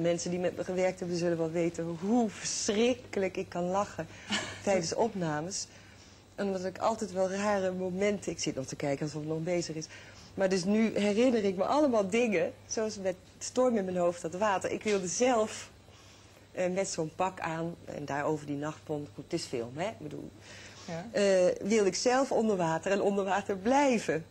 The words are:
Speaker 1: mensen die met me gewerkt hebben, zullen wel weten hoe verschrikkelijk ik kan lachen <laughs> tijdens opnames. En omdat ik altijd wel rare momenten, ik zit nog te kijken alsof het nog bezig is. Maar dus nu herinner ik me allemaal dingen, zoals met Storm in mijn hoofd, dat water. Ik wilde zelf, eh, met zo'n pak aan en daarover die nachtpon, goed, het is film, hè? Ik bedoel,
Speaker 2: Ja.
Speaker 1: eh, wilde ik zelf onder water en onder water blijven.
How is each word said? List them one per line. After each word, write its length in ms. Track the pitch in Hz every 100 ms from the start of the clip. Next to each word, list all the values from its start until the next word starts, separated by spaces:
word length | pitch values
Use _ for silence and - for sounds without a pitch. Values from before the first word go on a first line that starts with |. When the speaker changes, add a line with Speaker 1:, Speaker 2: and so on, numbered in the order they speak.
Speaker 1:
mensen 280 | 170 170 175
die 80 | 180
met 180 | 175 -
me 60 |
gewerkt 360 | 175 185 185 180
hebben, 180 | 175 175
zullen 200 | 175 165
wel 140 | 160
weten 460 | 170 170 170 165 165
hoe 280 | 196 247 220
verschrikkelijk 1080 | - - - - 208 240 247 - 208 185 190
ik 120 | 185
kan 140 | 175
lachen 440 | 180 190 208 - 160 - - 202
<laughs> 280 | - -
tijdens 300 | 202 190 165 -
opnames. 720 | 226 202 160 151 170 - - - - - - - - -
En 100 | 202
omdat 200 | 190 185
ik 120 | 180
altijd 340 | 220 226 202
wel 180 | 180 190
rare 420 | 196 208 202 185
momenten, 600 | 185 185 180 208 202 185
ik 80 | 170
zit 160 | 165 131
nog 100 | 131
te 100 | 151
kijken 300 | 147 139 151
alsof 140 | 151
het 80 | 151
nog 140 | 160
bezig 320 | 165 175 170 160
is. 100 | 160 - - - -
Maar 160 | - 190
dus 140 | 190
nu 340 | 180 220 220 -
herinner 460 | 202 208 262 233
ik 120 | 196 185
me 80 |
allemaal 440 | - 277 294 226 190
dingen, 440 | 226 240 170 - - -
zoals 300 | 233 220 196
met 180 | 185 180 - -
Storm 380 | - 247 254 226
in 80 | 185
mijn 120 | 180
hoofd, 240 | 175 175
dat 120 | 165
water. 380 | 180 214 185 -
Ik 120 | -
wilde 240 | 214 202 180
zelf, 600 | - 247 233 214 - - - - - - - - - -
eh, 180 | - 180
met 160 | 185 190
zo'n 240 | - 156 -
pak 240 | 185 185
aan 360 | 165 160 170 170 -
en 200 | - 143
daarover 400 | 143 143 156 147
die 100 | 143
nachtpon, 520 | 151 - - 147 147 -
goed, 80 |
het 100 | - 170
is 60 | -
film, 260 | 123 117 139
hè? 100 | 202
Ik 100 | -
bedoel, 300 | 151 147 151 - - - - - -
Speaker 2:
Ja. 180 | 165 220
Speaker 1:
eh, 560 | 202 202 190 180 - 202
wilde 200 | 220 190
ik 60 | 180
zelf 360 | 254 254 269
onder 260 | - 220 185
water 340 | 165 160 196
en 100 | 202
onder 240 | 202 202 196
water 300 | 190 196 196
blijven. 680 | 208 277 277 220 165 156 -